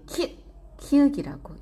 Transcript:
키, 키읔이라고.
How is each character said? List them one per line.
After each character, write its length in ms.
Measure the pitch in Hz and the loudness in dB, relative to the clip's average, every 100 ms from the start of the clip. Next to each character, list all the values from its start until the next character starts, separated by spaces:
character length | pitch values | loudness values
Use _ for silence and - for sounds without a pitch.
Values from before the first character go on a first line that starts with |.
| - | -10
키, 380 | - 349 - - - - - | -6 -6 -8 -20 -20 -20 -20
키읔이라고. 760 | - 285 285 185 151 139 - 156 | 0 4 4 2 -8 -12 -16 -16